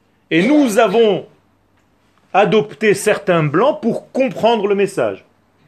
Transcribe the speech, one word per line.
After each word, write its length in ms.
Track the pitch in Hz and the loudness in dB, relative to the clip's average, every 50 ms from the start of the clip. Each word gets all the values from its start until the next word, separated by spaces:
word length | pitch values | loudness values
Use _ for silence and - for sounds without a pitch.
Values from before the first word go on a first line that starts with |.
| _ _ _ _ _ _ 165 | _ _ _ _ _ _ 0
et 140 | 165 185 | 0 2
nous 340 | 240 302 302 285 240 190 233 | 2 2 2 2 2 2 2
avons 480 | 226 208 180 233 233 214 190 147 - - _ _ _ _ _ _ _ _ _ _ _ _ _ _ _ _ _ _ _ _ - | 2 2 2 2 2 2 0 -2 -6 -10 _ _ _ _ _ _ _ _ _ _ _ _ _ _ _ _ _ _ _ _ 0
adopté 600 | 185 214 175 208 214 214 214 - - 214 214 190 | 2 2 4 2 0 0 -2 -6 -2 0 0 0
certains 500 | - - 208 196 - - - 175 165 151 | 0 0 -2 -2 -2 -2 -2 0 0 0
blancs 360 | 147 131 170 233 285 302 - | 0 0 0 0 0 -2 -2
pour 300 | - 233 165 - - - | -4 -4 -4 -6 -8 -8
comprendre 560 | - 247 269 240 165 - 202 226 233 220 190 | -4 -4 -4 -4 -2 -2 0 0 0 0 0
le 80 | 202 202 | -2 -2
message. 500 | 196 196 - - 156 123 107 95 - - _ _ _ _ _ _ _ _ | -2 -2 -2 -2 -4 -4 -4 -4 -8 -14 _ _ _ _ _ _ _ _